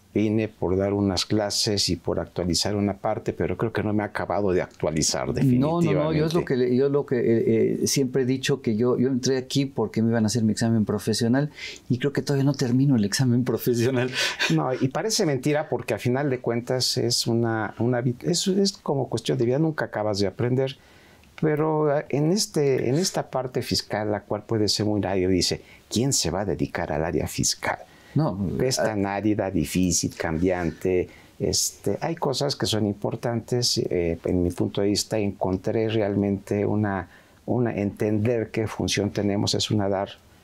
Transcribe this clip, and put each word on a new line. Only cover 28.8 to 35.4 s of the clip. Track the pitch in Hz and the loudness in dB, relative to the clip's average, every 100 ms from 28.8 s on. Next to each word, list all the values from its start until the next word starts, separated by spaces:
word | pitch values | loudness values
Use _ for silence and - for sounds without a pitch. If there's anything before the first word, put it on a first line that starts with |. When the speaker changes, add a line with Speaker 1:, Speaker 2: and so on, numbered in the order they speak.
| 113 | -2
Speaker 1:
tan | 107 98 | 0 -2
árida, | 101 104 104 95 | 0 0 0 0
difícil, | 92 76 90 92 82 - - | -2 0 0 2 2 -2 -4
cambiante. | 85 80 92 90 85 - 92 92 90 - - - | -4 0 2 2 -2 -2 0 0 0 -6 -20 -6
Este, | 87 - - - 104 - | -2 -2 -2 -4 -4 -4
hay | 156 165 | -4 -4
cosas | 147 127 143 135 | -4 -2 -2 -2
que | 120 | -2
son | 107 104 | 0 0
importantes. | 101 120 120 127 117 110 123 120 - | -2 -4 -4 -4 -4 -2 -2 0 -2
Eh, | - 90 85 85 - | -2 0 0 -2 -2
en | 90 | 0
mi | 87 | 0
punto | - 110 104 | 0 -4 0
de | 101 | 0
vista, | 98 - 110 | 0 -2 -2
encontré | 101 92 | -2 -2